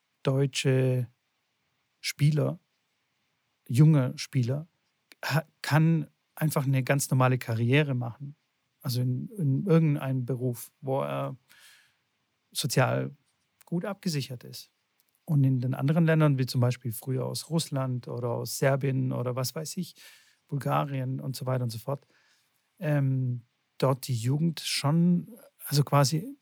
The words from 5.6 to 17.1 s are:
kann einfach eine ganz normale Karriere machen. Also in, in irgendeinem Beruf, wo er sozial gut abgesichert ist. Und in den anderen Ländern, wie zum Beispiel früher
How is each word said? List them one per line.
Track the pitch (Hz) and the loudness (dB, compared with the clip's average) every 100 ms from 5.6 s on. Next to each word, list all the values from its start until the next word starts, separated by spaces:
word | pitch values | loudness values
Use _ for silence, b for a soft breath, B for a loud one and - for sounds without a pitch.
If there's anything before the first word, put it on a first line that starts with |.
kann | - 147 160 165 147 _ _ - | 0 4 6 4 0 _ _ -4
einfach | 156 151 135 | -2 0 0
eine | 135 | 0
ganz | 123 139 - | 2 0 2
normale | 131 127 127 | 2 2 2
Karriere | - 113 117 139 147 | -2 0 2 2 2
machen. | 123 120 110 139 147 _ _ _ _ | -2 -4 -10 -14 -18 _ _ _ _
Also | 143 120 | -6 -2
in, | 127 127 147 214 | -2 -2 -4 -2
in | 147 135 147 | 0 0 4
irgendeinem | 165 160 147 135 131 120 | 4 4 2 -2 -4 -4
Beruf, | 123 123 120 - _ | -4 -4 -6 -10 _
wo | 131 135 | -6 -4
er | 147 139 139 131 _ b b b b b b _ _ _ _ | -2 -4 -6 -10 _ b b b b b b _ _ _ _
sozial | - 127 - 120 127 135 143 _ _ _ _ - | -8 -2 0 2 0 -4 -10 _ _ _ _ -8
gut | 170 208 | -6 -4
abgesichert | 196 185 147 123 123 | -6 -6 -4 -6 -10
ist. | 131 123 - _ _ _ _ _ - | -14 -18 -18 _ _ _ _ _ -2
Und | 147 | 2
in | 135 131 | 4 2
den | 127 | -2
anderen | - 135 160 165 | -2 0 2 4
Ländern, | 160 151 131 | 4 4 2
wie | 127 | 0
zum | 131 | 2
Beispiel | 120 123 117 | 0 0 -6
früher | 107 - | -8 -6